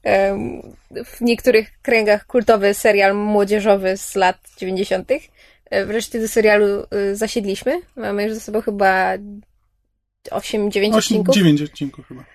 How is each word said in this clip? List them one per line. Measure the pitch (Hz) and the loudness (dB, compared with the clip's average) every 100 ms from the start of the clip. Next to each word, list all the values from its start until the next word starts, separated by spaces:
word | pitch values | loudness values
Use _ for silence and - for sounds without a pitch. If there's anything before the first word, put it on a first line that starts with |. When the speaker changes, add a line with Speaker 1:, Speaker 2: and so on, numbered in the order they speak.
Speaker 1:
em, | 220 196 196 202 233 - - - _ - | 0 2 2 -2 -6 -10 -16 -20 _ -14
w | 233 - | -14 -4
niektórych | 240 233 - 220 214 _ | -2 0 2 2 0 _
kręgach | - 233 214 208 - | -2 0 2 0 2
kultowy | 247 214 220 202 | 0 4 4 4
serial | 202 233 208 196 202 | 2 2 4 4 2
młodzieżowy | 208 208 202 208 208 196 190 190 | 0 0 2 0 2 2 0 -4
z | - | -4
lat | 196 185 - _ - | 0 0 0 _ -12
dziewięćdziesiątych. | 190 185 196 190 185 277 - _ _ _ - | -6 -4 -2 -4 -2 -4 -6 _ _ _ -6
E, | 196 196 | -4 -2
wreszcie | 220 220 233 | -4 -4 -6
do | 220 | -4
serialu, | - 214 208 208 202 - | 2 4 4 4 0 -4
e, | 202 202 202 | -4 -4 -2
zasiedliśmy. | 220 - 202 196 - 330 349 - | -4 -4 -4 -4 -2 -4 -6 -10
Mamy | 220 202 | -6 -4
już | 208 | -4
ze | 220 | -6
sobą | - 214 | -6 -6
chyba | 220 202 196 190 185 190 208 202 - _ _ _ _ _ _ _ - | -4 0 2 2 0 -4 -10 -18 -20 _ _ _ _ _ _ _ -10
osiem, | - - 214 208 | -10 -6 -4 -2
dziewięć | 202 208 | 0 0
Speaker 2:
Osiem, | 220 - 196 | 0 2 0
Speaker 1:
odcinków. | 180 | 2
Speaker 2:
dziewięć | 202 175 147 | 4 4 2
odcinków | 147 - 143 135 123 | 0 -8 -10 -10 -20
chyba. | 123 127 | -20 -20